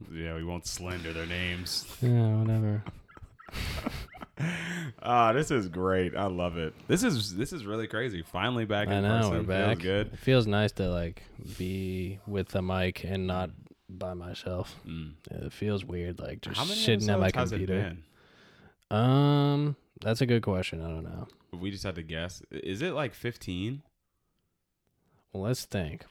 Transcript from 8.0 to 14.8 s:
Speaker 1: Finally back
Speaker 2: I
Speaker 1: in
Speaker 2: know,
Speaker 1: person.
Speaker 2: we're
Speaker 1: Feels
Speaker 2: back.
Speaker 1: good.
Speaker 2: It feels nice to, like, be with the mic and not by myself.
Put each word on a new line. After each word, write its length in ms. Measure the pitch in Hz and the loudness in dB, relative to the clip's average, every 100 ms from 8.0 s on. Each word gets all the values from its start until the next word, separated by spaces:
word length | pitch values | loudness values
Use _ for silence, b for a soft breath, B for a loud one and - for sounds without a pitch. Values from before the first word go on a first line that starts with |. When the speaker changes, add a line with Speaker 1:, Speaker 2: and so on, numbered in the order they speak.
| 127 92 | -4 -4
Speaker 1:
Finally 440 | 82 90 107 123 110 | -6 -2 0 0 2
back 200 | 104 101 | 2 2
Speaker 2:
I 60 | 101 | 4
Speaker 1:
in 60 | |
Speaker 2:
know, 140 | 101 113 | 4 4
Speaker 1:
person. 120 | 107 | 4
Speaker 2:
we're 60 | 87 | 2
Speaker 1:
Feels 80 | 85 | 2
Speaker 2:
back. 320 | 92 98 110 | 2 2 2
Speaker 1:
good. 340 | 90 98 107 | 2 0 0
Speaker 2:
It 60 | - | -2
feels 280 | - 131 107 | 4 6 6
nice 260 | 104 104 | 4 4
to, 160 | - 95 | 2 0
like, 340 | 87 85 - - - - - | 0 -2 -6 -14 -16 -12 -6
be 600 | 90 95 95 92 90 98 - | -4 -2 -2 -2 -4 -6 -4
with 220 | 101 95 | -2 -2
the 140 | 98 | -2
mic 400 | 92 92 92 90 | 0 2 0 0
and 220 | 87 95 92 | -4 -2 0
not 240 | 92 92 - - - - | -2 -2 -6 -20 -20 -18
by 260 | 92 92 | -10 -8
myself. 600 | 90 87 98 - 90 90 - | -8 -8 -8 -6 -4 -6 -10